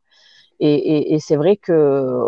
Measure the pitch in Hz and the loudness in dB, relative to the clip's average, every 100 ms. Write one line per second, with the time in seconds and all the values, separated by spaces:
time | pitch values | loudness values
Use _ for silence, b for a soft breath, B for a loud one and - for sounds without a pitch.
0 | _ b b b b - 151 147 - 156 | _ b b b b -2 0 0 0 -2
1 | 135 151 - 151 156 202 - 165 147 139 | 0 -4 -2 -2 0 -2 0 0 2 0
2 | 131 127 | -2 -4